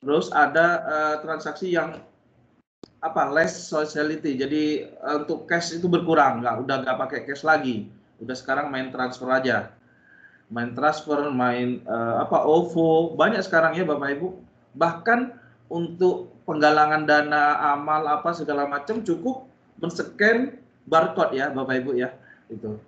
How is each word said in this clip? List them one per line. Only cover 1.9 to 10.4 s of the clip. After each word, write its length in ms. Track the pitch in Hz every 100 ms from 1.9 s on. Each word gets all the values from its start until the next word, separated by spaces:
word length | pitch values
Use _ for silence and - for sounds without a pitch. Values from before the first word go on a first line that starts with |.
| - - _ _ _ _ _ _ _ - _
apa, 320 | - - 139
less 240 | 151 165
sociality. 800 | - - 160 151 151 151 156 156
Jadi, 280 | 131 135 151 151 151
eh, 340 | - - - 147
untuk 280 | 147 160 -
cash 320 | 170 170 165
itu 80 | 175
berkurang, 560 | 170 160 160 139 117
nggak, 240 | 120 113 131
udah 100 | 135
nggak 160 | 127 131
pakai 220 | 131 135
cash 240 | 113 139 156
lagi. 400 | 156 135 110 101 - _ _
Udah 160 | 113
sekarang 400 | 127 - 135 143
main 160 | 135 131
transfer 400 | 127 127 - 127
aja. 400 | 131 131 110 - - _ _ _ - - _